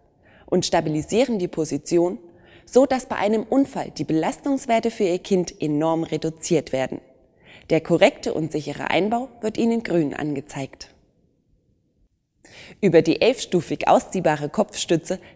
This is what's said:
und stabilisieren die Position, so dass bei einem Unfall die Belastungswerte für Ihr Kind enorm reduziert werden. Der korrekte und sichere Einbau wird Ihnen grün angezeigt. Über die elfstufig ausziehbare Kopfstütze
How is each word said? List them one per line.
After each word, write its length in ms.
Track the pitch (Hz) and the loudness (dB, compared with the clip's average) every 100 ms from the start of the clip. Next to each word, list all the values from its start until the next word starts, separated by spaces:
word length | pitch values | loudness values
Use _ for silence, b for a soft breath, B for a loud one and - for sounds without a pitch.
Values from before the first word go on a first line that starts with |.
| _ _ B B B | _ _ B B B
und 180 | 185 175 | -2 0
stabilisieren 720 | 180 165 156 147 202 269 220 | 0 0 -4 -2 0 2 0
die 100 | 180 | -4
Position, 680 | - 156 147 - 170 175 214 - B B B - | -4 -4 -4 0 2 2 -2 -12 B B B 2
so 200 | 247 277 | 4 4
dass 200 | 262 - | 2 -2
bei 120 | - | -2
einem 260 | 208 220 | 0 0
Unfall 480 | - 269 277 185 - | 2 0 0 -2 -8
die 140 | - 147 | -8 -2
Belastungswerte 840 | 160 175 - 285 269 - 226 226 | 0 0 -4 -4 -4 0 0 0
für 140 | - | -2
Ihr 160 | 196 180 | -2 -2
Kind 420 | - 190 170 - | 0 0 0 -4
enorm 420 | 156 147 160 165 | -2 0 0 0
reduziert 680 | 160 156 160 156 - 160 - | -2 -4 -4 -6 0 0 0
werden. 300 | 131 131 - - _ _ _ B B - | -4 -4 -6 -14 _ _ _ B B -2
Der 120 | 160 | 0
korrekte 520 | 156 165 202 - - | 2 4 4 4 -4
und 180 | - 160 | -4 -4
sichere 380 | 151 147 143 - | -4 -6 -8 -2
Einbau 400 | 160 202 233 262 - | 0 0 -2 -4 -6
wird 160 | 214 - | -6 0
Ihnen 260 | 233 233 | 0 0
grün 320 | 226 175 147 - | 0 0 0 -4
angezeigt. 720 | 151 139 - 139 135 - - _ _ _ _ _ _ _ _ _ _ _ _ _ _ _ B B B B | -6 -6 -8 -10 -12 -14 -20 _ _ _ _ _ _ _ _ _ _ _ _ _ _ _ B B B B
Über 200 | 202 160 | 4 6
die 200 | 160 - | 4 4
elfstufig 680 | 214 262 - 175 - 156 - | 2 2 -2 -2 -2 -4 2
ausziehbare 600 | 214 - - 160 151 143 | 2 2 -2 0 0 -2
Kopfstütze 720 | - 208 - - 165 - 190 B | -2 -2 -4 0 0 0 -8 B